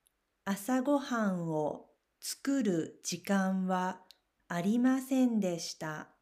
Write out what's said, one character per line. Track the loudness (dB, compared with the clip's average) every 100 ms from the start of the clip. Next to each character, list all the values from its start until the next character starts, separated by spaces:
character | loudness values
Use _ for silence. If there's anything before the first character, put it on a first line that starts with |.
| _ _ _ _
朝 | -6 -4 0 0
ご | 2 0
は | 0 0 0
ん | 0 -2
を | 0 -2 -4 -14 _ _ _
作 | -12 -6 -2 2
る | 2 0 -2 -6
時 | -10 -8
間 | 0 0 2 0 0
は | 0 -2 -6 -16 -20 _ _ -8
あ | -2
り | 0 4
ま | 4 2
せ | 2 4 4
ん | 4
で | 0 -2
し | -8
た。 | -8 -8 -8 -12 _